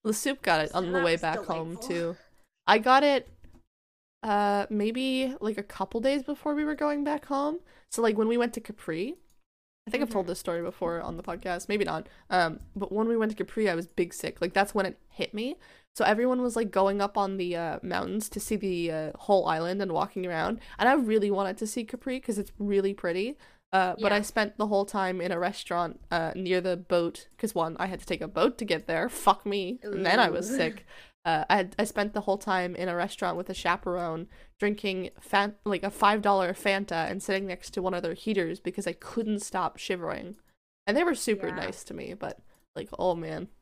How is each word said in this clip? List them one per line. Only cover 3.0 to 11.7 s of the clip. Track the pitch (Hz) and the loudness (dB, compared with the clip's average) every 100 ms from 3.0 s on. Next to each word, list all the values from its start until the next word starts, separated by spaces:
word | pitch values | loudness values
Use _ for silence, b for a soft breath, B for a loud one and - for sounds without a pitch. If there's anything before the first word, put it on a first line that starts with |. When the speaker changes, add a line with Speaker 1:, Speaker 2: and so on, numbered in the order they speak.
Speaker 1:
it, | 294 269 - - - - _ _ _ _ _ _ | 6 4 -2 -20 -20 -20 _ _ _ _ _ _
uh, | 226 202 208 202 196 | 0 2 4 2 0
maybe, | 214 208 240 262 262 262 269 | 0 0 0 0 0 0 -2
like, | 214 214 | -4 -4
a | |
couple | 202 - 190 233 | -8 -6 -4 0
days | 262 285 | 2 2
before | 262 285 302 | -2 -4 -2
we | 294 | 0
were | 302 302 | -2 0
going | 294 294 | 0 0
back | 294 294 - | -2 -2 -2
home. | 277 294 339 - b b | -2 -2 -4 -10 b b
So, | - | 2
like, | 226 208 | 2 4
when | 220 | 2
we | 240 | 2
went | 240 | 0
to | 240 | -2
Capri, | 220 214 - 160 220 359 _ _ _ _ _ _ - | -12 -12 -6 -4 -4 -8 _ _ _ _ _ _ -4
I | |
think | 247 | -2
I've | 269 | 0
told | 220 170 | 0 -2
Speaker 2:
Mm-hmm. | |
Speaker 1:
this | 185 | -4
story | - 170 | -4 -2
before | 175 - 170 170 | -4 -4 -4 -2
on | - 165 | -6 -8
the | |
podcast, | 180 170 185 175 | -8 -8 -4 -6
maybe | - | -2